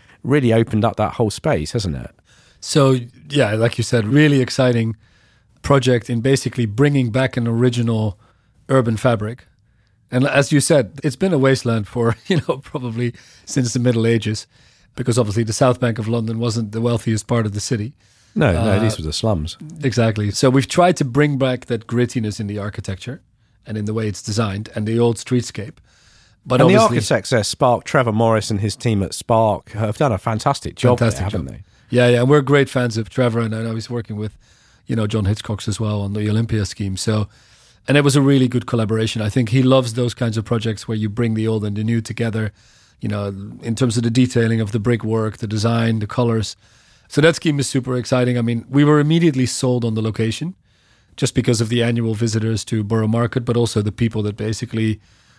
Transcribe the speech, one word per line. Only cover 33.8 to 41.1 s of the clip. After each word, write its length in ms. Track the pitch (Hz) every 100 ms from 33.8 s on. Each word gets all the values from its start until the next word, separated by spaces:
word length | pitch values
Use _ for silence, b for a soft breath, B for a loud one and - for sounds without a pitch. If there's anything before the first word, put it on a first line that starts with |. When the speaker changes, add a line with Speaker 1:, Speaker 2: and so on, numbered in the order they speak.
| 110
Speaker 2:
working 260 | 120 110 104
with, 220 | 107 - b b b b b
you 100 | 117
know, 100 | 104
John 180 | 110 98
Hitchcock's 420 | 107 - 104 -
as 100 | 101
well 220 | 110 104
on 120 | 101
the 160 | 104 107
Olympia 340 | 107 113 110
scheme. 320 | 98 - 101 95
So, 320 | - 107 104 b b b b b -
and 100 | 139
it 60 |
was 120 | 143 139
a 60 |
really 260 | 139 139 127
good 180 | 127 -
collaboration. 540 | 120 107 110 110 113
I 60 | 104
think 200 | 131 117
he 120 | 127
loves 320 | 127 131 120
those 200 | 113 120
kinds 220 | - 120 110
of 60 |
projects 420 | 104 117 113 104 -
where 80 | 110
you 120 |
bring 260 | 107